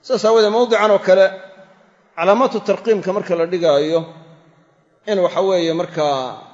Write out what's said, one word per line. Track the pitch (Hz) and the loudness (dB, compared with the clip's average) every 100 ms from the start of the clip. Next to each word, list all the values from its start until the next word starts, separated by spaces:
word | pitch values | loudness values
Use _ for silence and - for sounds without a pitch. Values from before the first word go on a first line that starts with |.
| - | -4
Saas | 240 214 | -2 2
aawadeed, | 226 208 | 2 2
mawdican | 220 240 220 214 | 2 0 2 2
oo | 196 | 2
kale, | 190 190 190 190 - - - _ _ _ _ - | 4 4 4 0 -20 -20 -20 _ _ _ _ -4
calaamaatu | 175 214 262 220 | 0 2 0 -2
tarqiimka | - 190 226 214 170 | -4 -4 0 -2 -2
marka | 202 202 170 | -6 -4 -4
la | 170 | -2
dhigaayo, | 180 170 143 151 165 160 - - - _ _ _ _ _ _ - | 0 2 2 2 -2 -4 -16 -20 -20 _ _ _ _ _ _ -4
in | 202 | -2
waxa | 175 170 | 0 0
weeye | 190 185 165 | 0 0 -2
markaa | 160 170 165 147 139 127 101 - | -4 -6 -4 -4 -2 -6 -12 -20